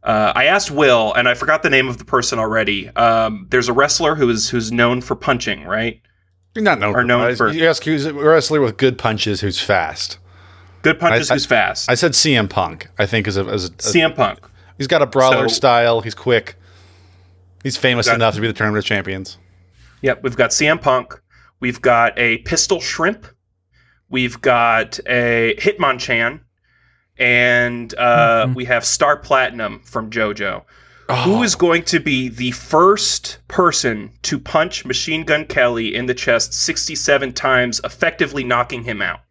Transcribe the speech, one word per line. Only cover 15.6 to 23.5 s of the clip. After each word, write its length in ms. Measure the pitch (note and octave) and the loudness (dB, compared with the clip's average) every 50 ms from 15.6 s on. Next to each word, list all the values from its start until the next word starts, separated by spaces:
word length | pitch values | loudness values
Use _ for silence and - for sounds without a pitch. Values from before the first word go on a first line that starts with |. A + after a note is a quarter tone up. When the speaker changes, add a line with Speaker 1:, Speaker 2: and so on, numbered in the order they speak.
| - C3 A#2+ A#2+ A#2 A#2 A#2 A2+ | 2 4 4 4 4 4 2 0
Speaker 2:
He's 140 | G#2 A2+ - | -2 -6 -12
quick. 420 | - - C3 B2 A2 - - - - - - - - - _ _ _ _ _ _ _ _ _ _ _ _ _ _ _ | -6 0 2 2 2 2 -2 -20 -20 -20 -20 -20 -20 -20 _ _ _ _ _ _ _ _ _ _ _ _ _ _ _
He's 140 | - C#3 B2 | -8 -6 -6
famous 300 | - - C3 B2 A#2 A2 | 0 0 0 2 2 2
Speaker 1:
Got 80 | A#2+ A#2 | 0 2
Speaker 2:
enough 200 | A2+ A2+ A2+ G#2 | 2 2 2 2
to 40 | G#2+ | 0
be 60 | G#2+ | -4
the 80 | A2+ G#2 | -4 -2
tournament 240 | - G#2+ G#2+ G#2+ G#2+ | -2 -2 0 0 -2
of 40 | G2 | -2
champions. 500 | - A2 G2+ F#2 F#2+ G2 F#2+ F#2+ - - _ _ _ _ _ _ _ _ _ - _ _ _ | -2 -2 -2 -2 -4 -8 -8 -10 -14 -16 _ _ _ _ _ _ _ _ _ -20 _ _ _
Speaker 1:
Yep, 220 | - C3+ - - | -2 -2 -2 -2
we've 140 | - C3 A#2 C3 | -4 -6 0 0
got 160 | D3 C#3+ - | 0 0 2
C 120 | - D3+ | 0 2
M 120 | D3+ D#3+ D#3+ | 2 0 2
Punk. 420 | - D3 B2+ B2+ A#2 - - - _ _ _ _ _ _ _ _ | 2 2 0 0 -2 -6 -18 -20 _ _ _ _ _ _ _ _
We've 220 | B2+ B2 A#2 - | -6 -6 -6 0
got 360 | - B2+ A#2+ A#2 A#2 A#2 - - | 2 2 4 4 4 2 2 0
a 200 | B2 A#2 A2+ A2+ | 0 0 0 -2
Pistol 420 | - - F3 E3 - - G3+ E3+ | -4 -4 -2 -2 0 0 -2 -2
Shrimp. 460 | - - - - D#3+ F3+ A3 - - - _ _ _ _ | -2 -8 -4 -2 -2 -2 -2 -4 -12 -20 _ _ _ _